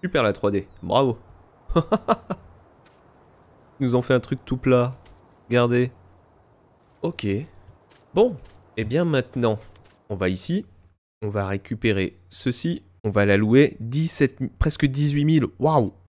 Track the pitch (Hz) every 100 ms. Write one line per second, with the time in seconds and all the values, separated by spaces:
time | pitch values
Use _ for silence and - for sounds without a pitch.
0 | 185 156 110 95 101 101 - - 87 104
1 | 135 113 - - - _ - 175 156 214
2 | - 226 - - - - _ _ _ _
3 | _ _ _ _ _ _ _ _ 131 123
4 | 120 127 - 135 - 127 127 123 123 127
5 | - - _ _ _ 120 120 123 123 -
6 | - _ _ _ _ _ _ _ _ _
7 | 165 170 104 98 156 - - - _ _
8 | _ - 240 170 - - _ - 107 139
9 | 175 143 123 - 117 107 - - - _
10 | _ 98 92 92 - 180 - - _ _
11 | _ _ 104 101 98 98 - 110 110 98
12 | 95 - _ - - 120 165 170 - _
13 | 107 101 101 101 107 123 147 - 113 135
14 | 165 - 139 - 131 - 156 - 143 135
15 | 147 147 147 160 127 - 143 156 104 -